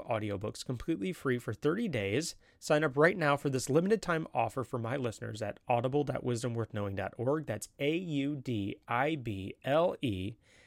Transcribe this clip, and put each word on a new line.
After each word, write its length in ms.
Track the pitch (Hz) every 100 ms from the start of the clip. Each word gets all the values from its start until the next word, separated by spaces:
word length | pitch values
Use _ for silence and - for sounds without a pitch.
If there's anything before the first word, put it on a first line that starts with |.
| -
audiobooks 560 | 113 104 101 104 -
completely 480 | - 123 - 165 190
free 260 | 170 139 123
for 140 | 123
thirty 360 | 107 147 185 240
days. 480 | 127 98 110 170 - _ _
Sign 240 | - 151
up 120 | 156 131
right 200 | 160 196
now 180 | 151 143
for 140 | 147
this 180 | 131 -
limited 340 | 139 180 220
time 260 | - 160 160
offer 300 | - 113 -
for 160 | 117 123
my 180 | 113 139
listeners 460 | 123 - 110 107
at 160 | 104 - -
audible 380 | 120 127 143
dot 180 | 135 127
wisdom 320 | 127 120 123
worth 180 | 117 113
knowing 220 | 107 101
dot 180 | 98 95 -
org. 300 | 120 156 139
That's 220 | 104 - -
A 160 | 143 165
U 400 | 180 147 139 147
D 400 | 127 113 98 - -
I 300 | 117 143 160
B 380 | 117 98 95 -
L 320 | 127 147 180 -
E 340 | 135 95 95 113 _ -